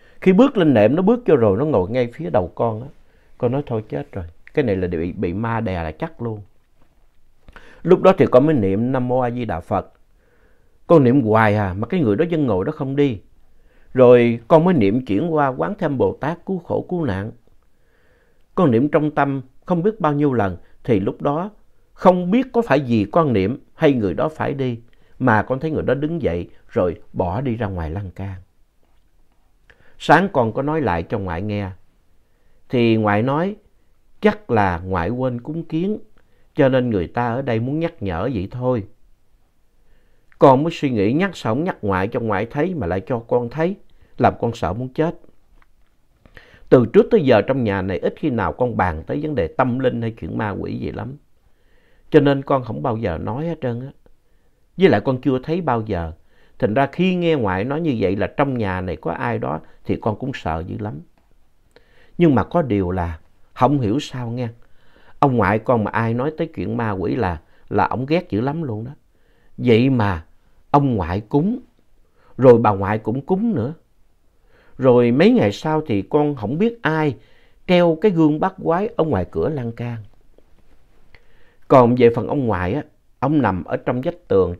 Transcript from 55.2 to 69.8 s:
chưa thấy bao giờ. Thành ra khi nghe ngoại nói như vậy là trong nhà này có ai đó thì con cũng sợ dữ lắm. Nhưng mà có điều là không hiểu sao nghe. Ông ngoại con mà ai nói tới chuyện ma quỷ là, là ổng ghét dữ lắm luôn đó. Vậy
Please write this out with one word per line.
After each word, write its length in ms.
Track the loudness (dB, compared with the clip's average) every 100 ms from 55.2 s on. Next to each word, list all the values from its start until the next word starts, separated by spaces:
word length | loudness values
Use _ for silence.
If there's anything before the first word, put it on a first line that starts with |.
chưa 180 | -2 -2
thấy 180 | -2 -4
bao 200 | -2 -4
giờ. 320 | -2 -6 -6 -12 _ _ _ -4
Thành 160 | -2
ra 140 | 0 0
khi 220 | 0 0
nghe 200 | 0 0
ngoại 300 | 0 0 -2
nói 160 | -4 -4
như 160 | -4 -2
vậy 180 | -2 -2
là 100 | -4
trong 320 | -2 -2 -2
nhà 220 | -4 -4
này 160 | -6 -8
có 140 | -8
ai 280 | -6 -6 -4
đó 220 | -6 -8 -10 -16
thì 120 | -6 -4
con 220 | -4 -6
cũng 120 | -8
sợ 280 | -8 -6 -6 -8
dữ 120 | -10
lắm. 220 | -10 -12 -18 _ _ _ _ _ _ _ _ _ -16 2
Nhưng 160 | 4
mà 100 | 4
có 180 | 0 -2
điều 280 | 0 -2 -2
là 280 | -4 -6 -8 -16 _ -20
không 260 | 0 0 2
hiểu 200 | 0 -4
sao 300 | -6 -10 -10
nghe. 180 | -8 -8 -10 -20 -20 -20 -20 -20 0
Ông 180 | 2 4
ngoại 220 | 2 2
con 260 | 0 0
mà 60 | 0
ai 240 | -2 -2
nói 180 | -2 -4 -6
tới 80 | -8
chuyện 300 | -6 -6 -4
ma 140 | -4
quỷ 240 | -4 -4
là, 260 | -2 -4 -6 -12 _ -6
là 160 | -2
ổng 220 | -2 -2 -2
ghét 240 | -2 -2
dữ 100 | -4
lắm 220 | -4 -4
luôn 220 | -6 -8
đó. 60 | -10 -16 _ _ _ _ _ -4
Vậy 340 | 2 4